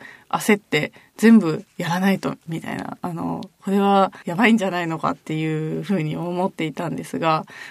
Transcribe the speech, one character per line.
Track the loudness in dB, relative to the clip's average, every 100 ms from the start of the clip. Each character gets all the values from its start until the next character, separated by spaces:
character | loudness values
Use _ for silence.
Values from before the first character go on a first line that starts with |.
| -8 -20 -8
焦 | -4 2 0
っ |
て、 | 2 -4 -4 -10 _ 2
全 | 8 8
部 | 6 -2 -8 -8
や | -4
ら | 0
な | 2
い | 0
と、 | -2 -8 -10
み | -10
た | -8
い | -10
な、 | -10 -10
あ | -8
の、 | -6 -6 -8 -12 _
こ | -2
れ | 2
は | 4 4 2 -2 -8
や | 2
ば | 4
い |
ん | 4
じ | 2
ゃ |
な | -2
い | -2
の | -2
か | -2
っ | -4
て | -6
い | -4 -2 -2 -4 -6
う |
ふ | -4 -2
う |
に | -2 -4
思 | -6 -2 -4
っ |
て | -4 -6
い |
た | -4 -6
ん | -6
で |
す | -8 -2
が、 | 0 0 -4 -16 -18